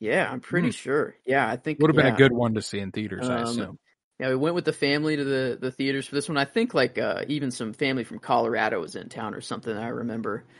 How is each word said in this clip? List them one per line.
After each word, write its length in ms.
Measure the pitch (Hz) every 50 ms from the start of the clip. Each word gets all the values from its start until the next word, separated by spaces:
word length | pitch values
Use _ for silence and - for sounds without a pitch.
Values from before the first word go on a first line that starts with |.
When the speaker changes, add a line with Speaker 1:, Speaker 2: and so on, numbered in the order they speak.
Speaker 1:
Yeah, 260 | 110 107 123 185 165 104 127
I'm 80 | 127
pretty 280 | 123 - - 175 175 240
Speaker 2:
Hmm. 40 | 208
Speaker 1:
sure. 440 | - - 131 135 151 127 - - _ -
Yeah, 200 | - 131 139 131
I 100 | 110 117 120
think, 200 | - 156 156 -
Speaker 2:
Would 120 | 147 156
have 60 | 151
been 100 | 151 147
a 20 | 139
Speaker 1:
yeah. 80 | 117
Speaker 2:
good 160 | 107 139 135 120
one 220 | 120 120 117 110
to 80 | 110 98
see 160 | - - 101
in 120 | 101 95
theaters, 380 | - 107 107 101 95 - - 127
I 60 | 123 117
Speaker 1:
Um, 20 | 120
Speaker 2:
assume. 360 | 117 120 120 - - - - _ _ _ _ _ _ _ -
Speaker 1:
yeah, 120 | 127 131
we 60 | 131
went 180 | 131 139 160 170
with 100 | 175 165
the 80 | 156 151
family 420 | - - 139 143 151 151 156 156
to 80 | 143 143
the, 340 | 139 135 131 131 127 117 -
the 100 | - 131
theaters 360 | 131 - 139 135 139 139 131
for 80 | - -
this 120 | 143 139
one. 120 | - 160 139
I 80 | 139
think, 260 | - - 226 226 240 -
like, 240 | 160 127 - -
uh, 280 | - 120 104 92 95 98 -
even 220 | 147 147 143 127
some 240 | 123 - 123 110 104
family 280 | - 147 135 131 131 117
from 160 | - - 107
Colorado 640 | - - 131 120 117 113 117 110 110 110 113 95
was 160 | 82 - -
in 140 | 95 92 -
town 240 | - - 107 107 -
or 80 | - -
something, 340 | - 135 123 - 117 110
I 120 | 104 110 117
remember. 560 | 120 120 110 120 110 113 110 110 101 120 123 - - -